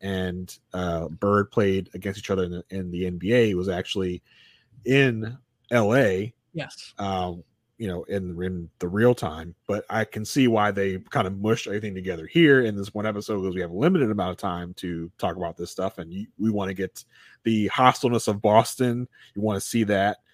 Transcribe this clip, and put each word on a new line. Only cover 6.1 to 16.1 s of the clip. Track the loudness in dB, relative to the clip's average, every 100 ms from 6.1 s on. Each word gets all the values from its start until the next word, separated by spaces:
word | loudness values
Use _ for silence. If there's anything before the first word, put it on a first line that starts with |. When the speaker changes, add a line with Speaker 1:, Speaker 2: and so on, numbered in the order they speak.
| 2 -4 -10 _
Speaker 2:
Yes. | -12 -12 -14 -18 -8
Speaker 1:
Um, | -4 -2 -4 -8 -16 _ _ -10
you | -8
know, | -6
in, | -6 -6 -4 -6
in | -6 -6 -10 -8
the | -4
real | 2 4 4
time, | -2 -8 -12 -12 -6
but | -6 -2
I | -2
can | -2 -6
see | -4 2 4
why | 4 2
they | 0 -2 -4 -4
kind | -2 -2
of | -2
mushed | 0 0 -2
everything | -6 -6
together | -6 -6 -8
here | -2 6 8 8
in | 6 -2
this | -6
one | -4
episode, | -4 -4 -4 -2
because | -2 -2
we |
have | -4
a | 0
limited | 2 2 2
amount | 0 -2
of | -4
time | -6 -6 -8
to | -10 -8 -6 -8 -6
talk | -6
about | -4 -8 -8
this | -10
stuff. | -6 -6 -6
And | -10